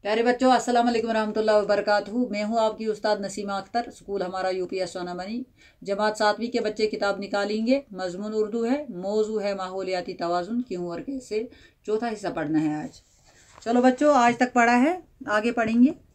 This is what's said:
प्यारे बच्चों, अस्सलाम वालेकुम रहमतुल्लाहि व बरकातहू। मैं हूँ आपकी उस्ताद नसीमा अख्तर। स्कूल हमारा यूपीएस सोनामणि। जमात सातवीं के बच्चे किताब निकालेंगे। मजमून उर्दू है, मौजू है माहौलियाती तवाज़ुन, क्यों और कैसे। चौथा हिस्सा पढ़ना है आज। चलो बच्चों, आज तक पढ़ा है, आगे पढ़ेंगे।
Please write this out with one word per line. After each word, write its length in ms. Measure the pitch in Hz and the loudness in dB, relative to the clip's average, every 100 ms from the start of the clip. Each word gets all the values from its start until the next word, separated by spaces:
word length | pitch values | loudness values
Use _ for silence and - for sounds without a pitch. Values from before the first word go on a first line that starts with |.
प्यारे 220 | 196 220 | -2 2
बच्चों, 280 | 240 247 254 | 2 4 4
अस्सलाम 320 | 240 - 240 240 | 4 4 2 4
वालेकुम 260 | 233 226 | 2 0
रहमतुल्लाहि 500 | 220 214 208 214 214 | 0 0 0 4 4
व 40 | 208 | 4
बरकातहू। 640 | 202 208 208 202 226 240 | 0 2 0 0 -4 -2
मैं 120 | 202 | -2
हूँ 160 | 208 226 | -2 0
आपकी 280 | 220 214 220 | 0 0 -4
उस्ताद 380 | 208 214 208 196 | -2 -2 -2 -2
नसीमा 280 | 196 202 | -6 -6
अख्तर। 380 | 196 190 240 240 | -6 -4 -4 -6
स्कूल 320 | - - 196 | -14 -8 -4
हमारा 260 | 180 190 185 | -4 -2 -2
यूपीएस 440 | 185 180 190 180 | -2 -4 -4 -4
सोनामणि। 520 | 185 180 180 190 233 254 _ - _ | -6 -8 -8 -8 -8 -10 _ -20 _
जमात 340 | 180 196 214 214 | -6 0 0 2
सातवीं 320 | 214 208 226 | 2 2 -2
के 100 | 233 | -2
बच्चे 280 | 214 214 214 | -2 0 -2
किताब 320 | 208 202 196 | 0 -2 -2
निकालेंगे। 680 | 196 202 202 214 226 277 277 | -4 -2 -2 -2 2 0 0
मजमून 400 | 185 185 175 214 | -8 -8 -6 -6
उर्दू 300 | 214 214 226 | -2 -2 -2
है, 240 | 233 285 285 | 0 -2 -4
मौजू 480 | 180 190 214 214 220 | -8 -2 0 0 -2
है 180 | 202 190 | -2 -4
माहौलियाती 560 | 185 190 190 185 180 | -6 -6 -4 -4 -4
तवाज़ुन, 480 | 180 170 175 175 240 | -6 -2 -2 -2 -4
क्यों 260 | 247 180 175 | -4 -6 -6
और 140 | 170 | -8
कैसे। 480 | - 277 - 214 247 - - _ - | -8 -10 -4 -6 -6 -12 -20 _ -4
चौथा 220 | 214 240 | -2 -2
हिस्सा 220 | 214 185 | -4 -6
पढ़ना 300 | 156 147 156 | -4 0 2
है 240 | 156 151 | 0 -2
आज। 180 | 156 - _ _ _ _ _ - | -8 -14 _ _ _ _ _ -12
चलो 180 | 220 247 | 0 4
बच्चों, 340 | 254 254 294 277 | 4 4 4 6
आज 240 | 240 240 | 4 4
तक 140 | 247 | 2
पढ़ा 200 | 247 233 | 4 4
है, 300 | 247 277 359 - _ - | 6 4 0 -8 _ -2
आगे 220 | 208 220 | 0 0
पढ़ेंगे। 440 | 233 220 226 262 349 _ | 0 0 6 6 4 _